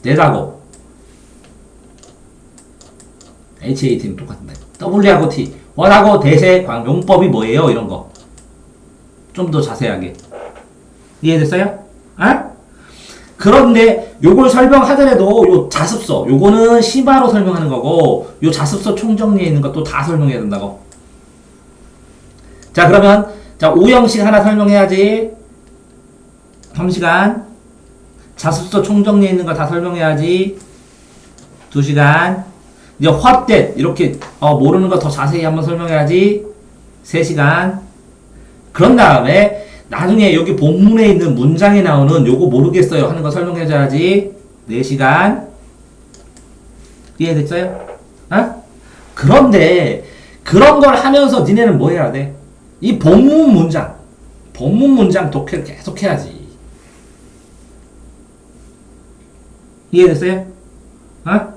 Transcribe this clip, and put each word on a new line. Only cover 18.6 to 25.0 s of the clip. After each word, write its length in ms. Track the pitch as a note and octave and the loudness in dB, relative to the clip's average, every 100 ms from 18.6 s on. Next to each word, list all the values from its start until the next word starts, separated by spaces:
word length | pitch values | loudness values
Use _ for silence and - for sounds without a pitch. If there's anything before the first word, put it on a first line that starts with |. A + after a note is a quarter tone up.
| D3 G3+ G#3+ | -4 -4 -4
총정리에 520 | G3 A3 G#3 G#3+ G3+ E3+ | -4 -2 -2 0 0 0
있는 160 | D3 | -2
것도 200 | C#3 D#3+ | -4 -6
다 220 | D3 C#3 | -6 -6
설명해야 340 | D3 D#3+ C#3+ A#2 | -4 -2 -2 -4
된다고. 420 | G#2+ G2+ G2+ - - - _ - _ _ _ _ _ _ - _ - - - _ - - - | -8 -8 -10 -16 -20 -20 _ -20 _ _ _ _ _ _ -20 _ -20 -20 -20 _ -20 -20 -10
자, 120 | - - | 0 4
그러면 580 | G3 G3 G#3 - - - - | 4 6 4 0 -12 -20 -2
자, 120 | D#3 | 0
오형식 540 | D#3+ G#3+ B3+ A3+ G#3+ | 4 4 4 2 0
하나 180 | G#3 G#3+ | 2 2
설명해야지. 880 | G3+ G#3 G3+ G3+ F#3+ F#3+ | 2 0 2 2 2 2